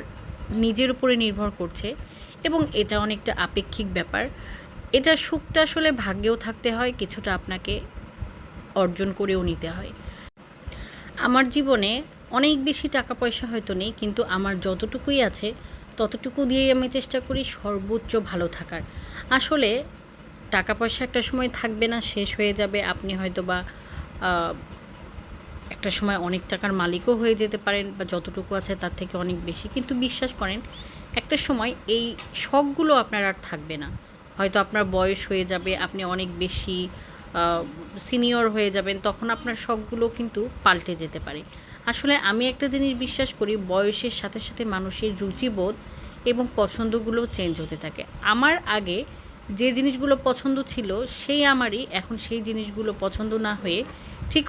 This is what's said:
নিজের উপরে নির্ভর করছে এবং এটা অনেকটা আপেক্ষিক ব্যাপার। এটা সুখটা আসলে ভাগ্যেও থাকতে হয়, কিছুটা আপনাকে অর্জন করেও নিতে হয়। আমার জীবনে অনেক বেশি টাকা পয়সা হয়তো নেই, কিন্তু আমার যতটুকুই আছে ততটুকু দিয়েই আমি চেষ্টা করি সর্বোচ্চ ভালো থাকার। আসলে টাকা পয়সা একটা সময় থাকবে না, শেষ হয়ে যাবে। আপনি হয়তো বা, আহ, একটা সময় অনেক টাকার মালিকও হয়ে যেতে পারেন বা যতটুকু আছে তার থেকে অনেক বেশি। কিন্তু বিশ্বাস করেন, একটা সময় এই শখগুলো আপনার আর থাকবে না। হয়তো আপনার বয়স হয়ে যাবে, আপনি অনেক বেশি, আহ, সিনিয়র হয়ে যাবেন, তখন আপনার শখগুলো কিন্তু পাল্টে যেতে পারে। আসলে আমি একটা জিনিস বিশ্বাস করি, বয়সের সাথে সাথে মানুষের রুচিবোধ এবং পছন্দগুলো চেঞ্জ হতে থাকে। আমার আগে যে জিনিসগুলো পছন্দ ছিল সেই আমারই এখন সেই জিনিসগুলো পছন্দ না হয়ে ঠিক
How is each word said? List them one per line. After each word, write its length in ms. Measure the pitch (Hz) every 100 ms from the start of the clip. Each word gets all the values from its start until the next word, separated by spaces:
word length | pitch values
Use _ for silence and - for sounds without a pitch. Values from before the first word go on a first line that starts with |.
| - - - - -
নিজের 400 | 208 226 214 262
উপরে 220 | 254 262 240
নির্ভর 340 | 220 196 208 202
করছে 300 | 170 - 208 285 - - - -
এবং 180 | 330 320 302
এটা 220 | 214 208 214
অনেকটা 320 | 214 208 - -
আপেক্ষিক 500 | 175 - 196 - 202
ব্যাপার। 300 | 180 165 196 277 - - - - - -
এটা 200 | 262 269 320
সুখটা 440 | - 311 - 320
আসলে 280 | 311 320 311
ভাগ্যেও 440 | 262 196 190 208 226
থাকতে 340 | 226 220 240
হয়, 200 | 226 247
কিছুটা 380 | 247 190 - 208
আপনাকে 400 | 180 - 185 - 202 - - - - - - - - - -
অর্জন 340 | 180 175 190
করেও 300 | 185 196 190
নিতে 260 | 180 165 160
হয়। 220 | 175 196 - - - - - - - - - - - - -
আমার 280 | - 254 262
জীবনে 420 | 285 269 240 196 240 311 - -
অনেক 240 | 240 285 302 269
বেশি 220 | 285 294
টাকা 260 | 262 240
পয়সা 320 | 247 240 220 240
হয়তো 260 | 226 208
নেই, 180 | 185 202 220
কিন্তু 220 | 214 202
আমার 300 | 240 185 196 190
যতটুকুই 580 | 190 185 220 262 - 277
আছে 240 | 220 - 208 240 - - - -
ততটুকু 420 | 214 240 269 254 269
দিয়েই 240 | 262 269
আমি 160 | 262 254
চেষ্টা 300 | 262 - 262
করি 220 | 254 262
সর্বোচ্চ 680 | 262 - 202 202 196 226 226 226
ভালো 300 | 202 185 175
থাকার। 340 | - - 170 - - - - -
আসলে 540 | 262 - 311 226 233 415 - - - - - -
টাকা 220 | 196 185
পয়সা 300 | 214 233 -
একটা 180 | 254 247
সময় 280 | 233 254 254
থাকবে 360 | 247 233 214 226
না, 100 | 233
শেষ 280 | 220 - 202 -
হয়ে 180 | 208
যাবে। 260 | 202 202 202
আপনি 280 | 185 180 196 190
হয়তো 260 | 185 180
বা, 140 | 180 180 180 - - - - -
আহ, 320 | 185 175 170 165 - - - - - - - - - - -
একটা 200 | - 208
সময় 260 | - 202 196
অনেক 240 | 175 185 -
টাকার 240 | 190 202
মালিকও 400 | 190 175 180 214 233
হয়ে 200 | 226 220
যেতে 220 | 214 208
পারেন 280 | 202 202 202 196
বা 80 | 180
যতটুকু 500 | 175 170 180 185 196
আছে 200 | 185 190
তার 180 | 175 -
থেকে 200 | 185 180
অনেক 200 | 175 175 170
বেশি। 220 | 165 208
কিন্তু 220 | 269 254 254
বিশ্বাস 380 | 254 - 262
করেন, 260 | - 196 208 - - - - - -
একটা 220 | - -
সময় 380 | - 254 226 254 -
এই 280 | 226 233 - -
শখগুলো 600 | - - 269 285 277 311
আপনার 300 | 277 220 214 196
আর 80 | 190
থাকবে 360 | - 160 151 156
না। 120 | 143 - - - - -
হয়তো 220 | 196 202
আপনার 240 | 196 214 196
বয়স 420 | 185 185 190 -
হয়ে 180 | 190 180
যাবে, 260 | 185 185 185
আপনি 240 | 180 196 185
অনেক 240 | 180 180 170
বেশি, 380 | 185 - - 180 180 - - - -
আহ, 300 | 170 170 170 170 156 170 202
সিনিয়র 500 | - 247 240 240 226
হয়ে 220 | 214 202
যাবেন, 280 | 196 190 196
তখন 260 | 208 196 233
আপনার 260 | 226 247 233
শখগুলো 540 | - 226 214 233 233 233
কিন্তু 320 | 233 208 240 -
পাল্টে 320 | 202 180 170 165
যেতে 240 | 160 165
পারে। 240 | - 151 - - - - -
আসলে 300 | 233 277 285
আমি 320 | 196 214 254
একটা 200 | 254 277
জিনিস 300 | 269 277 247
বিশ্বাস 360 | 254 - 262
করি, 240 | - 202 214 185
বয়সের 420 | 185 202 208 247
সাথে 300 | - 202 220
সাথে 260 | - - 226
মানুষের 460 | 185 190 185 214 190
রুচিবোধ 540 | 196 180 254 196 185 226 - - - - 240
এবং 220 | 240 247 -
পছন্দগুলো 720 | 196 - 226 226 220 226 233
চেঞ্জ 360 | - 175 160
হতে 160 | 156 156
থাকে। 260 | 160 - - -
আমার 340 | 202 220 277 349 -
আগে 380 | 214 190 175 294 - - - -
যে 220 | 202 247
জিনিসগুলো 460 | 240 269 254 277 269
পছন্দ 400 | 269 254 269 269 269
ছিল 220 | - 202 190 254
সেই 400 | - - 285 285
আমারই 400 | 262 240 208 269
এখন 260 | 185 180 226
সেই 240 | - 233
জিনিসগুলো 520 | 214 220 208 208 214 202
পছন্দ 340 | 196 196 214
না 220 | 220 220 208
হয়ে 280 | 196 170 277 - - - -
ঠিক 160 | 320